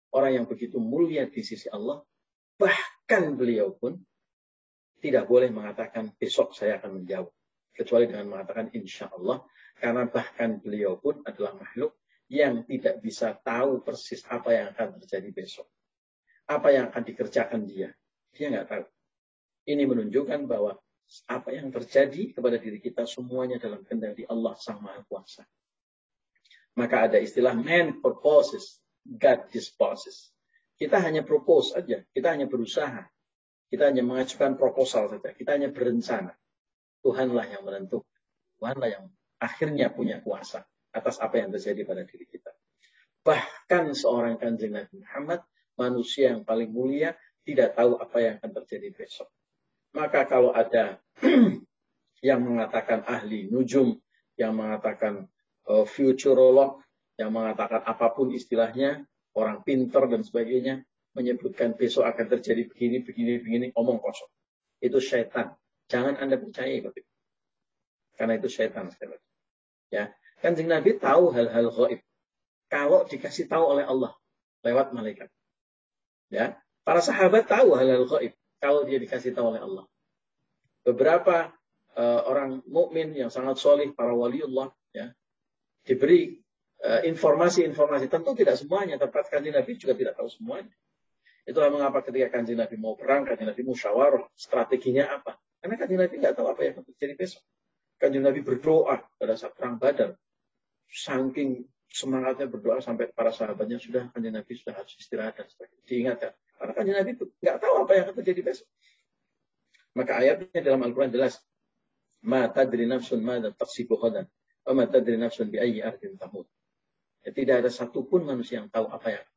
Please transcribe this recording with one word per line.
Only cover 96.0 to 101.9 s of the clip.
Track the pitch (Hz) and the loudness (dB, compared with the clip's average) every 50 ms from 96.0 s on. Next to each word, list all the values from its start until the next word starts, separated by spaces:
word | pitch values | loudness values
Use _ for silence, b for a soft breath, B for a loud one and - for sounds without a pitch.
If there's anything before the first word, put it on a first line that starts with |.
| 185 | 2
Nabi | 180 - 180 | 0 0 0
nggak | - - - | 0 0 2
tahu | - 170 170 | 0 -2 -2
apa | - 147 147 | 0 0 -2
yang | 143 135 | -2 -2
akan | 131 127 - | -6 -14 -20
terjadi | - _ 143 139 143 | -10 _ -8 -8 -6
besok. | - 185 185 - - _ _ _ _ _ _ _ _ _ _ _ | -6 -8 -8 -8 -12 _ _ _ _ _ _ _ _ _ _ _
Kanjeng | _ 147 143 135 135 135 | _ 0 2 2 4 2
Nabi | 139 131 147 143 | 2 2 2 0
berdoa | 131 127 123 - 156 160 160 - - 131 - - _ _ | -2 -2 0 4 4 6 6 6 4 0 -2 -4 _ _
pada | - 107 110 110 - | -4 -2 -2 -2 -4
saat | - - - | -6 -12 -10
perang | - - 123 120 113 | -8 -8 -6 -4 0
Badar. | 127 139 139 - 110 - - - _ _ _ _ _ _ _ _ _ _ _ _ _ _ | 2 2 4 2 0 -2 -2 -8 _ _ _ _ _ _ _ _ _ _ _ _ _ _
Saking | - - - 151 135 131 131 131 131 147 139 135 127 117 - - _ _ _ | -16 -12 -8 -4 -2 -2 -2 -2 -2 -4 -4 -4 -4 -6 -10 -14 _ _ _
semangatnya | _ | _